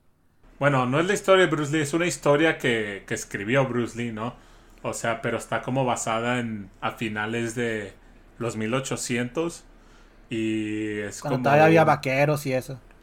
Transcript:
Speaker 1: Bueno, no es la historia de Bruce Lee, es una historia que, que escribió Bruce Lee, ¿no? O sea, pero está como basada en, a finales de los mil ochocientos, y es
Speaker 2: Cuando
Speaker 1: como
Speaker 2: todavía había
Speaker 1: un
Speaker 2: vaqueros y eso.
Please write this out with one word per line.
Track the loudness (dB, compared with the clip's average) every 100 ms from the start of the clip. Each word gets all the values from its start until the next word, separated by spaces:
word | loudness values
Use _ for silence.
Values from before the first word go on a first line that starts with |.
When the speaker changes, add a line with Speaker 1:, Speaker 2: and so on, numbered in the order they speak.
| _ _ _ _ -20 -2
Speaker 1:
Bueno, | 2 2 2
no | 2
es | 2
la |
historia | 0 6 6 6
de |
Bruce | 2 0
Lee, | 0
es | 0
una | 0 0
historia | 0 2 4 4 2
que, | 0 0 -2 -8 -8
que |
escribió | -8 -6 -8 0 2 2
Bruce | 0 -2 -4
Lee, | -8
¿no? | -6 -8 -10 -20 -20 -20 -10
O | -8
sea, | -4 -2 -2
pero | -2 -4
está | -4 -6
como | -2 -2
basada | 0 0 -2 -2 0 -2
en, | -2 -6 -10 -8
a | -8
finales | -4 -6 -4 -4 -4 -4 -4
de | -4 -4 -8 -14 -20 -20 -20 -8
los | -6 -4
mil | -2
ochocientos, | -2 -4 -6 -4 -4 -2 -2 -4 -6 -18 -20 -20 -20 -20 -20 -8
y | -4 -2 -2 -4 -4 -6 -6
es | -8 -8
Speaker 2:
Cuando | -4 0
Speaker 1:
como |
Speaker 2:
todavía | 4 6
había | 8 6
Speaker 1:
un | 6
Speaker 2:
vaqueros | 2 0 2 2 0 -2
y |
eso. | -4 -4 -14 -18 -20